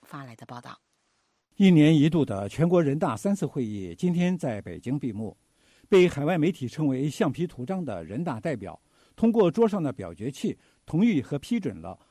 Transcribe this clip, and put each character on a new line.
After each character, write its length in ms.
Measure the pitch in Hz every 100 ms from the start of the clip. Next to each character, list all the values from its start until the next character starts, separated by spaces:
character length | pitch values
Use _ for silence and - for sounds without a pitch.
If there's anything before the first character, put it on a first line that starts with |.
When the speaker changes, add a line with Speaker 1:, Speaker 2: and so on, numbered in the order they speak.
Speaker 1:
发 220 | - 143
来 100 | 131 113
的 100 | 127
报 140 | 120
道。 200 | 120 104 _ _ _ _ _ _ _ -
Speaker 2:
一 120 | 190
年 240 | 165 151
一 160 | 160 156
度 160 | 160
的 240 | 135 98 101
全 200 | - 170
国 120 | 175
人 160 | 147 147
大 200 | 170 113
三 180 | 202
次 100 | 202
会 200 | 147 147
议 280 | 113 104 90 85
今 160 | 180
天 260 | 175 180 185
在 240 | 143 104
北 160 | 95 85
京 180 | 113 143
闭 160 | 131
幕。 240 | 104 107 - _ _ _ _ _
被 200 | 196 180
海 160 | 143
外 120 | 147 180
媒 160 | 156
体 160 | 170 120
称 180 | - 151
为 220 | 131 147
橡 240 | - 175
皮 140 | 127 175
图 180 | -
章 200 | 127 190
的 200 | 147 95
人 180 | 80 110
大 160 | 175 113
代 160 | 170
表， 260 | 120 92 80 _ _ _ -
通 160 | 226
过 180 | 226 175
桌 180 | 214 226
上 140 | 202
的 100 | 147
表 200 | 113 90
决 180 | 87 117
器 260 | - 196 - _ _
同 200 | - 156
意 160 | 233 160
和 140 | - 143
批 200 | - 233
准 220 | 180 85
了 180 | 87 92 _